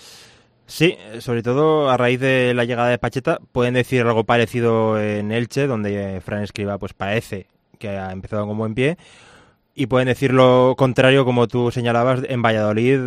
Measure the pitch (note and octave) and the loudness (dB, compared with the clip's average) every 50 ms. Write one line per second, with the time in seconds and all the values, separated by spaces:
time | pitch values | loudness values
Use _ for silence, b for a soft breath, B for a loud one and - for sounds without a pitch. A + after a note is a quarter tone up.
0 | B B B B B B B B B B B _ _ - - - D#3 F3+ - - | B B B B B B B B B B B _ _ -12 -2 2 2 2 0 -2
1 | F2+ G#2+ A2 A#2 - B2+ A#2+ A#2 G#2 A#2+ B2 C#3 D#3 D#3+ D#3 D3+ D3 C3+ B2+ A#2+ | -12 -16 -14 -12 -6 -4 -4 -2 -2 0 0 2 2 2 2 2 2 2 2 2
2 | B2 B2 B2+ B2 C3+ C3+ C3 C3 B2+ B2 B2 B2 A#2+ A#2+ B2 A#2 A#2+ B2 B2 A#2 | 2 0 0 0 0 0 2 2 2 2 0 0 0 -2 0 0 0 0 0 0
3 | - A#2+ - C3+ - D#3+ E3+ - - - - B2 A#2+ B2 B2 B2+ A#2 - C3 B2+ | -2 -4 -6 -4 -2 -2 -4 -4 -6 -6 -2 0 0 0 2 0 0 0 0 0
4 | A#2 A#2 A2+ A2+ G#2+ - B2 A#2+ A#2 - - A#2+ A#2 A#2 A2+ A2+ A2 A2 A2 G#2+ | 2 2 2 2 2 2 2 2 2 0 0 0 0 2 2 2 2 2 0 0
5 | G#2 G#2 G#2 G#2 G#2 G#2 A2 A#2+ A#2+ - - C3+ C#3+ C#3 B2 G#2+ G#2 G2+ G2+ G2+ | -2 -2 -4 -4 -4 -2 -2 -4 -4 -4 -2 -2 -2 -2 -2 -4 -4 -4 -4 -4
6 | G2 G2 F#2+ F#2 - - G#2+ G#2 G#2 F#2+ - - G2+ G2+ G2+ F#2 - F#2+ - - | -4 -6 -8 -8 -8 -8 -6 -6 -6 -8 -6 -6 -6 -6 -6 -6 -8 -12 -10 -8
7 | G2 G2 G#2 A#2 - - A2 F#2+ - _ _ _ _ _ _ - - G#2 G2 G2 | -6 -2 -2 -4 -4 -6 -12 -12 -14 _ _ _ _ _ _ -14 -10 -10 -8 -8
8 | F#2+ F#2+ F#2 F#2+ F#2 - A2 G#2 G#2 G#2 G#2+ A2 A2 A2 A2 B2 B2+ D3 F3+ B | -8 -8 -10 -12 -10 -8 -6 -6 -4 -4 -4 -6 -6 -6 -4 -2 -2 -2 -2 B
9 | B B B B B B B B B B B B _ _ _ - C3+ G#2+ C3 B2+ | B B B B B B B B B B B B _ _ _ -6 -4 0 0 0
10 | B2+ C3 A#2+ - C#3 B2 B2+ C3 B2+ B2+ B2+ B2+ B2+ C3 B2+ - C3+ B2+ A#2 - | 2 0 0 0 0 2 4 6 6 6 6 6 4 2 2 2 0 0 2 4
11 | C3 C3 C3+ C#3 C3 B2+ B2 A#2+ A#2 G#2 - B2 A#2+ A#2+ - B2+ A#2 A#2+ A#2 A#2 | 4 4 4 4 4 2 2 2 0 0 0 -2 -2 -2 -2 -2 -2 0 0 2
12 | A#2+ C3 B2+ B2+ C#3 - C3 A#2+ A#2 A2+ A2 G#2+ G#2+ G#2 G#2+ A2 A#2 B2 C#3 C3+ | 2 2 0 -2 -2 -4 -4 0 0 0 2 2 0 0 0 2 2 2 2 2
13 | B2+ | 0